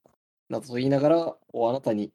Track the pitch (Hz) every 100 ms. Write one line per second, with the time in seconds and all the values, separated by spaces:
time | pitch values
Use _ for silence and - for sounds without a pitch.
0 | _ _ _ _ - 117 107 120 131 139
1 | 147 165 165 - _ 117 117 131 131 107
2 | 104